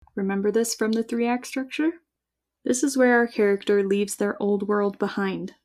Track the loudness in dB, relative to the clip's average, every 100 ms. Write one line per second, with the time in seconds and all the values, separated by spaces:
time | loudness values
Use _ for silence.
0 | -12 -4 -2 0 2 2 0 -2 0 0
1 | 0 -2 0 -2 -4 -8 -6 -2 -2 -4
2 | _ _ _ _ _ _ -4 0 0 4
3 | 4 4 2 2 2 2 2 2 2 0
4 | 0 -2 -4 -2 0 0 0 0 0 -2
5 | -4 -2 -4 -4 -8 -14